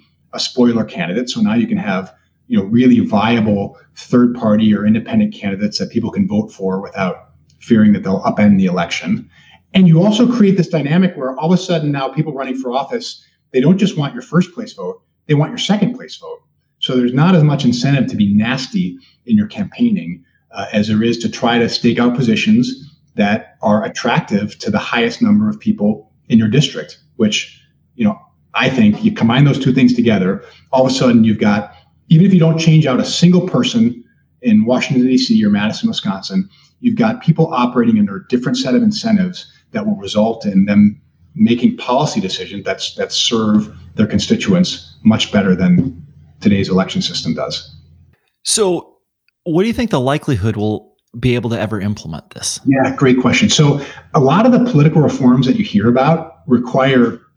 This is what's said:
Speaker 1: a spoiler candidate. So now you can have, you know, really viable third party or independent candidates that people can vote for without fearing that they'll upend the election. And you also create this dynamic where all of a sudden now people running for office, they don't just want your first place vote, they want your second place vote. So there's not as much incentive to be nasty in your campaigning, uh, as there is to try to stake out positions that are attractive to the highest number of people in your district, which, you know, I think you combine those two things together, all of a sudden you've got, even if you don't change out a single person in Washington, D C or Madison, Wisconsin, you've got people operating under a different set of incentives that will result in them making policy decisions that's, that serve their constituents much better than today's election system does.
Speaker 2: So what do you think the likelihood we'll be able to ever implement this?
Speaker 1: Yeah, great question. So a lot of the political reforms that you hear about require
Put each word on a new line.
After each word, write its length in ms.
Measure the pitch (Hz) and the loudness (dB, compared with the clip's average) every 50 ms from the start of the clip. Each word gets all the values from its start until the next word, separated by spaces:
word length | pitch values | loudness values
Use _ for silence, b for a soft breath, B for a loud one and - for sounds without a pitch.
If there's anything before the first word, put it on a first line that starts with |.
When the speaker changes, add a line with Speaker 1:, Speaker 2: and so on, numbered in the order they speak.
| b b b _ _ _ - | b b b _ _ _ -10
Speaker 1:
a 60 | - | -10
spoiler 460 | - - - 127 120 120 113 110 107 | -10 -6 0 2 2 2 2 0 -2
candidate. 440 | - - 95 82 85 95 120 127 - | -4 -6 -8 -6 -6 -4 -6 -6 -6
So 120 | - 117 | -4 -2
now 140 | 107 104 110 | -2 0 0
you 120 | 120 110 | 0 0
can 100 | - 104 | 0 -2
have, 380 | 90 95 104 95 95 92 - - _ _ _ _ _ _ | -4 -4 -4 -6 -6 -6 -10 -16 _ _ _ _ _ _
you 100 | - 120 | -4 -2
know, 80 | 104 95 | -2 0
really 360 | 101 113 120 131 127 117 110 | 2 2 4 4 6 4 4
viable 760 | 92 82 110 101 107 113 120 117 107 110 104 101 98 b b b b b _ | 2 0 0 0 0 0 0 0 0 0 0 -2 -2 b b b b b _
third 400 | - - - - 123 123 117 120 | -20 -6 0 2 2 2 2 0
party 360 | - 117 107 104 110 110 107 104 | -2 -2 0 2 2 2 2 2
or 140 | 98 104 | 2 2
independent 480 | 107 110 113 - - 120 107 104 104 - | 0 0 0 -2 -2 0 0 0 0 -2
candidates 460 | - 104 98 98 95 104 104 - - | -6 -8 -6 -4 -4 -4 -6 -4 -6
that 100 | 98 - | -8 -6
people 220 | - 117 113 - - | -4 -4 -4 -4 -2
can 160 | 107 95 92 | -2 -2 0
vote 240 | 104 107 107 - - | -2 -2 -4 -4 -8
for 280 | - 95 95 95 95 | -8 -6 -6 -4 -6
without 520 | 101 - - 98 95 92 - - - _ _ _ _ _ _ _ | -8 -8 -8 -6 -6 -6 -6 -8 -14 _ _ _ _ _ _ _
fearing 340 | - - 120 107 107 104 101 | -4 0 2 4 4 4 4
that 100 | 92 - | 2 0
they'll 180 | 95 95 90 - | -2 -4 -2 -2
upend 340 | - - - 104 104 98 95 | -2 -2 2 2 4 4 4
the 80 | 95 | 2
election. 640 | 90 90 90 85 - - - 80 - - - - b b b b b b b b _ - | 0 0 -2 -4 -4 -6 -8 -6 -4 -6 -6 -6 b b b b b b b b _ 2
And 140 | 190 185 170 | 4 4 6
you 120 | 160 160 | 6 4
also 320 | 190 214 208 - 240 240 - | 4 2 2 2 2 2 2
create 240 | - 208 190 - | 2 2 2 2
this 120 | 175 160 - | 2 0 -2
dynamic 480 | 170 147 139 143 160 185 190 180 - | -2 -4 -2 0 0 0 0 0 -2
where 200 | - 131 131 131 - | -6 -8 -8 -6 -4
all 120 | 156 165 185 | -2 0 0
of 60 | 175 | 0
a 20 | |
sudden 300 | - - 175 160 151 147 | 0 -2 -4 -2 -2 -2
now 180 | 139 139 135 131 | -4 -4 -4 -4
people 240 | - 156 151 160 131 | -4 -4 -4 -4 -6
running 240 | 135 131 131 123 | -8 -8 -8 -8
for 140 | 135 - 123 120 | -8 -6 -6 -4
office, 480 | 135 139 - 123 117 - - - b b b b b _ _ | -4 -4 -4 -8 -8 -8 -12 -16 b b b b b _ _
they 100 | - 127 | -2 2
don't 180 | 135 160 190 190 | 2 2 2 2
just 200 | 196 - - 151 | 2 0 0 -2
want 160 | 139 143 120 | -4 -6 -6
your 80 | 120 - | -10 -10
first 320 | - 151 180 180 - - | -2 0 0 0 0 -4
place 200 | 240 214 - - | -12 -14 -14 -14
vote, 280 | - - 90 - - _ _ _ _ _ | -12 -12 -12 -12 -14 _ _ _ _ _
they 80 | - 151 | -2 0
want 160 | 143 156 - | 0 0 -2
your 80 | 120 123 | -4 -6
second 380 | - - 202 208 202 - - | -2 -2 0 0 0 -2 -4
place 200 | - 80 - - | -6 -12 -18 -20
vote. 240 | - - 80 - - _ _ _ _ _ _ _ _ | -18 -16 -16 -16 -18 _ _ _ _ _ _ _ _
So 140 | - - 131 | -8 -4 -2
there's 180 | 127 123 123 127 | 0 0 0 0
not 200 | 143 156 185 190 | 2 2 4 4
as 80 | 160 147 | 4 4
much 220 | 151 143 - - | 2 2 0 0
incentive 440 | 120 123 - 127 135 143 135 107 - | 0 0 0 0 0 0 0 0 -2
to 80 | - | -2
be 180 | 104 104 98 101 | 0 0 2 2
nasty 640 | 104 110 120 135 - - - - 190 180 - 87 B B B B B _ | 2 2 0 -2 -4 -6 -6 -4 -4 -4 -4 -6 B B B B B _
in 140 | 240 220 208 | 0 0 0
your 80 | 208 | 0
campaigning, 760 | - - 214 190 - - - 240 233 208 - 82 85 175 - _ _ _ _ _ _ | -2 -6 -8 -10 -10 -4 -2 0 0 0 -2 -4 -8 -12 -14 _ _ _ _ _ _
uh, 160 | - - - - | -14 -12 -10 -4
as 180 | - 107 104 110 | -2 -2 -2 0
there 140 | 107 107 113 | 0 0 0
is 140 | 117 113 - | 0 -2 -2
to 120 | - 107 | -4 -8
try 280 | - - 127 117 120 120 | -6 -4 -2 0 0 0
to 80 | 117 | 0
stake 320 | - - - - 117 113 120 | 0 -2 -2 0 0 0 2
out 160 | 120 123 120 | 0 0 0
positions 800 | - 120 113 107 - - 110 110 120 127 127 - - - - - _ _ _ _ | 0 0 0 0 0 2 2 2 2 2 0 -4 -8 -14 -20 -20 _ _ _ _
that 420 | - 101 101 107 - - - _ _ - | -2 -2 0 -2 -4 -6 -10 _ _ -2
are 200 | 101 104 107 107 | 0 0 0 -2
attractive 760 | - - - - 117 - - - - 107 101 104 104 - - | -4 -8 -6 -4 -2 -2 -2 -2 -2 -4 -4 -4 -6 -8 -8
to 120 | - 107 | -6 -4
the 80 | 104 101 | -4 -4
highest 440 | - - 120 120 117 117 - - 117 | -4 -4 -2 -2 -2 -2 -2 -2 0
number 260 | 107 104 104 107 107 | 2 2 2 2 0
of 100 | 104 - | -4 -2
people 540 | - 110 104 - 101 104 110 - - _ _ _ _ - | -2 -4 -2 0 0 -2 -2 -4 -8 _ _ _ _ 0
in 100 | 123 113 | 2 2
your 100 | 113 107 | 4 4
district, 500 | 107 147 - - - - 78 - - - _ _ _ | 2 2 0 0 -4 -10 -12 -12 -16 -20 _ _ _
which, 420 | - 110 107 104 - - - - - _ _ _ _ _ _ _ | -2 -2 0 0 -2 -6 -10 -14 -20 _ _ _ _ _ _ _
you 100 | - 120 | -2 -2
know, 140 | - - - - _ _ _ _ _ - | -2 -2 -4 -10 _ _ _ _ _ -4
I 160 | 165 175 - | -4 -2 0
think 340 | 135 127 107 104 - - - | 2 2 2 2 2 2 0
you 100 | 110 - | -2 0
combine 320 | - 117 113 120 135 143 | 0 0 2 4 4 4
those 140 | 143 123 - | 4 2 2
two 140 | - 131 120 | 0 0 2
things 220 | 131 127 120 - | 4 4 4 4
together, 500 | 120 110 113 107 95 92 92 101 B B B B B B _ - | 2 2 2 2 2 0 -2 -2 B B B B B B _ 0
all 120 | 131 131 | 0 2
of 80 | 131 - | 0 0
a 20 | |
sudden 300 | - 135 123 117 117 110 | 0 2 4 4 4 4
you've 140 | 110 104 - | 4 2 2
got, 360 | 113 104 104 107 - b b b b _ _ _ _ - | 2 0 0 0 -2 b b b b _ _ _ _ 4
even 160 | 165 160 196 | 4 6 6
if 80 | 196 185 | 6 4
you 60 | 170 | 4
don't 180 | 160 165 160 165 | 4 4 2 2
change 260 | - 165 156 156 139 | 4 4 4 4 4
out 160 | 131 123 110 | 2 0 -2
a 40 | - | -2
single 440 | - - - 170 180 180 175 - - | -4 0 2 4 4 4 4 2 0
person 560 | - 123 120 - - 117 113 120 - b b b b b b b _ _ 127 | -2 -2 -2 0 0 0 0 0 -2 b b b b b b b _ _ -2
in 240 | 120 107 107 110 | 2 2 4 4
Washington, 400 | 120 127 123 - - 135 123 123 | 2 0 0 0 0 0 0 2
D 100 | 127 127 | 2 2
C 260 | 123 - - 113 107 107 | 0 2 2 2 2 2
or 60 | 101 | 2
Madison, 400 | 104 104 104 110 - - - 113 | 0 0 0 -2 -4 -4 -4 -4
Wisconsin, 640 | 110 - - 104 95 95 - - 95 95 95 b b b b b b _ | -4 -4 -6 -6 -6 -6 -8 -6 -4 -4 -4 b b b b b b _
you've 160 | 123 117 107 | -2 -2 0
got 260 | 113 113 110 117 - - | 2 0 0 -2 0 0
people 240 | 170 160 - 160 | 0 2 2 0
operating 520 | - - 123 123 123 - 123 113 117 110 104 | 0 0 -2 -2 0 0 0 2 2 2 2
under 180 | 104 98 95 | 2 0 -2
a 120 | 95 - - | -8 -6 -4
different 300 | 123 123 127 - - - | -4 -2 -2 -4 -4 -4
set 160 | - 131 123 | -2 0 0
of 80 | 120 113 | 2 2
incentives 680 | - - - - - 107 92 - 180 - - - b b b b _ | 0 0 -2 0 0 0 0 0 -2 -6 -10 -16 b b b b _
that 160 | - 107 104 | -8 -6 -4
will 100 | 107 101 | -4 -4
result 480 | 98 101 98 - 104 107 113 113 - - | -6 -6 -4 -2 0 0 0 -2 -4 -6
in 220 | 104 95 95 101 | -2 0 0 2
them 340 | 104 104 104 104 104 104 - _ _ _ _ _ _ - | 2 4 4 4 4 2 -2 _ _ _ _ _ _ -2
making 440 | - 107 113 120 120 123 110 - - | 0 2 2 2 2 2 0 0 -2
policy 420 | - - 123 135 156 - - 110 | -4 -2 0 0 0 0 -2 -4
decisions 420 | 95 92 - - 90 85 101 98 - | -4 -4 -6 -8 -10 -12 -12 -10 -8
that's, 320 | - 92 - - - - | -8 -8 -6 -8 -10 -8
that 140 | - - - | -8 -8 -6
serve 640 | - - - - 120 110 107 107 104 104 - B B B B B B | -4 -4 -2 0 0 0 0 2 2 0 0 B B B B B B
their 120 | - 107 | -2 -2
constituents 920 | - - 98 - - 117 - - 104 92 87 90 - - - - - - _ - | 0 0 -2 -2 0 -2 -2 0 2 2 2 2 0 -2 -8 -14 -20 -18 _ 0
much 300 | 107 110 - - - - | 2 2 2 0 -2 0
better 240 | 101 98 95 90 | 0 0 2 0
than 460 | 90 92 90 87 87 - - - - - - _ - - - _ _ | 2 2 2 2 2 2 0 -6 -10 -16 -20 _ -20 -20 -20 _ _
today's 280 | - 104 101 98 95 - | -2 0 0 0 0 0
election 320 | 92 92 95 - - 95 | -2 -2 -2 -2 -4 -6
system 320 | - - - - - 82 73 | -6 -6 -8 -8 -6 -6 -6
does. 420 | 73 65 - - - - - - - - _ _ _ _ _ _ _ _ _ _ _ - | -6 -6 -8 -10 -12 -14 -16 -20 -20 -20 _ _ _ _ _ _ _ _ _ _ _ -6
Speaker 2:
So 560 | - - 226 208 185 175 - - _ _ _ _ _ _ _ _ _ _ _ _ | -4 -2 0 0 0 -2 -4 -6 _ _ _ _ _ _ _ _ _ _ _ _
what 180 | 180 151 170 202 | -2 0 0 0
do 40 | |
you 60 | 233 226 | 0 0
think 180 | - 240 - | -2 -2 -2
the 100 | - 139 | -2 0
likelihood 560 | 123 135 143 151 - - 131 90 98 113 98 | 0 0 -2 -2 -2 -2 -2 0 0 -2 -2
we'll 380 | 101 104 107 107 - - _ _ _ _ _ - 120 | -2 -2 -2 -4 -4 -8 _ _ _ _ _ -8 -4
be 180 | 123 127 120 | -2 0 0
able 120 | 120 104 117 | 0 -2 -4
to 100 | 113 113 | -4 -4
ever 220 | 104 101 110 101 | -4 -4 -4 -4
implement 480 | 95 104 104 - - 80 80 73 - _ | -4 -4 -6 -6 -8 -12 -12 -14 -14 _
this? 300 | - - - - - - - | -16 -12 -10 -10 -10 -4 -2
Speaker 1:
Yeah, 280 | 131 135 131 131 135 - | 0 0 0 0 -2 -2
great 240 | - 139 127 123 127 | 0 2 2 2 2
question. 300 | 123 117 123 - 110 - | 2 0 2 2 2 2
So 340 | - - 151 143 139 B B B B B B _ - | 4 4 4 4 2 B B B B B B _ 0
a 80 | 156 | 2
lot 240 | 131 147 160 202 240 | 2 4 4 4 4
of 80 | 254 240 | 4 4
the 180 | 214 247 - | 4 2 2
political 300 | - 143 147 156 - 160 | 2 4 4 4 4 2
reforms 460 | 135 123 - - 127 123 123 - 120 | 2 2 0 0 2 2 4 4 2
that 100 | 123 110 | 2 0
you 80 | 104 104 | 0 -2
hear 240 | - - 101 107 120 | 0 0 0 2 2
about 580 | 120 127 135 156 170 165 - - - - _ | 2 2 2 2 0 0 -2 -8 -16 -16 _
require 720 | - 123 120 120 - - 135 131 135 131 123 120 113 - - _ _ _ | -2 0 0 0 -2 -2 0 0 2 2 2 2 0 -2 -6 _ _ _